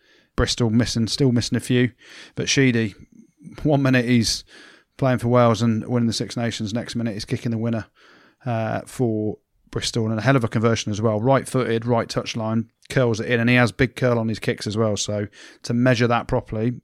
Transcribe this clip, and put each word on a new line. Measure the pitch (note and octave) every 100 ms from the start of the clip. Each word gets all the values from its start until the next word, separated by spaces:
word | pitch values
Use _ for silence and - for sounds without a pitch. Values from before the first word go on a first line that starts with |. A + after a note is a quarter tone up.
| _ _ _ -
Bristol | A#2+ - A#2+
missing, | A2+ A2+ A#2 A2
still | - C3+
missing | A#2+ - A#2
a |
few, | - B2 B2 - - - -
but | - -
Sheedy, | - C3 A#2 A2 - - - - _ - -
one | D3 C#3+
minute | C3+ B2+
he's | A#2 A#2+ G#2+ - - - - - _ -
playing | C3+ A#2+
for | A#2+
Wales | B2 A#2+ A2+
and | A#2 A2 -
winning | A#2+ A#2
the |
Six | - A#2+ B2
Nations, | A#2 - G#2+
next | A2+ - A#2
minute | A#2
he's | G#2
kicking | - A#2 B2
the | A2+
winner, | A#2 A2+ - _ _ - _ _
uh, | C3 A2+ A2 A2
for | - - A#2+ G#2+ G#2+ - _ _ _
Bristol, | A2+ - A#2 A2
and | A2
a |
hell | B2 C#3
of |
a | A2+
conversion | A#2 A#2 A2+ -
as | G2+
well. | A2+ G#2+
Right-footed, | A#2+ C3+ - B2+ A#2 A#2
right | A#2 A#2 A2
touchline, | C3 - A#2+ A2 A2 A2 _ -
curls | C#3 A#2+ G#2+
it | A#2
in, | A#2+
and | A#2
he | B2
has | A#2+
big | - C3 -
curl | B2 A#2
on | A2+
his | G#2
kicks | - A2+ A2
as | G#2
well. | A2 G2+
So | - G#2 G#2 - - -
to | -
measure | A#2 B2+ A#2 A#2+
that | A#2 -
properly, | B2+ - A2 A#2 B2